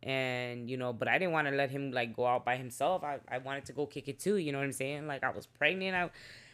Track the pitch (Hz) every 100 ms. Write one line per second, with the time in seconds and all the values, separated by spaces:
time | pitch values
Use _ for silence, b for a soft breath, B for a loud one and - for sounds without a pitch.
0 | 123 135 131 123 123 120 120 127 123 113
1 | 120 135 180 160 143 139 139 139 139 127
2 | 120 113 123 123 123 127 127 - 143 185
3 | 147 139 - 127 135 139 139 131 143 143
4 | 135 135 185 208 151 139 139 120 135 143
5 | 151 139 127 101 - - 151 185 190 185
6 | 175 B B B B